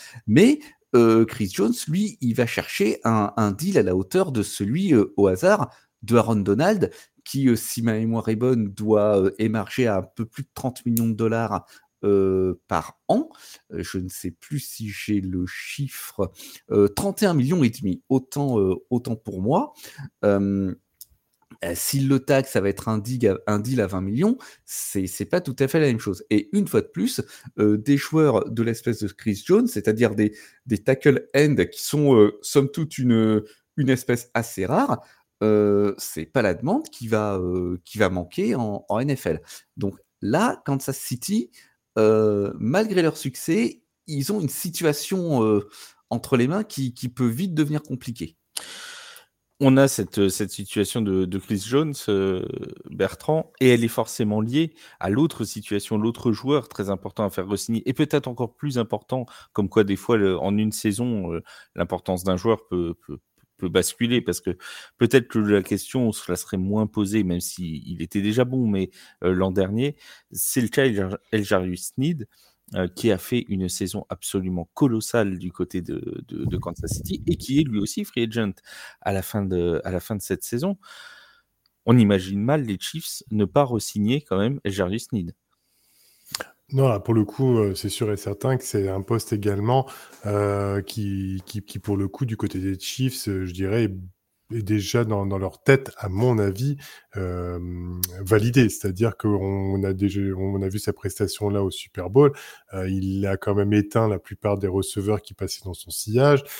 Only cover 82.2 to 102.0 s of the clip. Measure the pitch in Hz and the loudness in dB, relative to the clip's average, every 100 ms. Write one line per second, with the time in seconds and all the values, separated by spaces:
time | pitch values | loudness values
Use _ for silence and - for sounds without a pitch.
82.2 | 92 101 110 151 123 95 - 160 - - | 0 -2 0 0 -2 -6 -6 -10 -10 -12
83.2 | - 107 101 143 143 117 - 110 104 135 | -6 0 2 2 2 0 -4 -2 0 0
84.2 | - 95 107 139 - 98 90 107 - 113 | -2 0 0 -2 -4 -2 -2 -2 -4 -6
85.2 | 85 - _ _ _ _ _ _ _ _ | -6 -12 _ _ _ _ _ _ _ _
86.2 | _ - - _ _ 135 135 107 - 113 | _ -12 -12 _ _ 2 2 2 2 2
87.2 | 104 - 131 120 104 95 101 - 107 101 | 2 2 2 4 2 0 -6 -4 -4 -4
88.2 | - 101 131 131 - 107 95 95 95 147 | -6 -4 -2 -2 -2 -2 -2 -2 -2 -4
89.2 | - 110 104 101 107 131 131 - - - | -2 -2 -2 -2 2 2 0 -8 -20 -10
90.2 | 101 104 104 101 101 98 98 - 101 98 | -4 0 0 0 -2 -4 -6 -6 -4 -4
91.2 | 95 95 - 107 - 104 - 101 98 - | -6 -8 -10 -12 -12 -10 -4 -2 -2 -4
92.2 | 127 110 104 - 95 95 - - 131 127 | -6 -4 -6 -4 -6 -6 -8 -4 -4 -2
93.2 | - 95 92 87 95 113 110 95 92 - | -4 -4 -6 -4 -2 0 0 -4 -12 -20
94.2 | _ _ _ 113 101 107 95 120 113 104 | _ _ _ -8 -2 -2 0 -2 0 -2
95.2 | 98 98 95 - - 135 135 - 104 95 | -2 -2 -4 -2 4 4 4 -8 -6 0
96.2 | 123 113 101 95 131 143 - - _ 98 | 2 2 0 0 -4 -4 -10 -20 _ -8
97.2 | 92 90 87 87 90 87 87 90 90 87 | -6 -6 -6 -8 -8 -8 -8 -8 -8 -8
98.2 | 98 107 110 120 117 - 101 90 113 - | 2 4 4 4 4 2 -4 0 -2 0
99.2 | 110 101 98 98 98 98 98 95 98 98 | 0 0 0 -2 -2 0 0 0 0 0
100.2 | 98 92 98 98 95 101 - 98 101 - | -2 -2 -2 -2 -2 -4 -4 -4 -8 -4
101.2 | 98 - 104 101 95 - - - | -4 -2 -2 0 -2 -4 -12 -10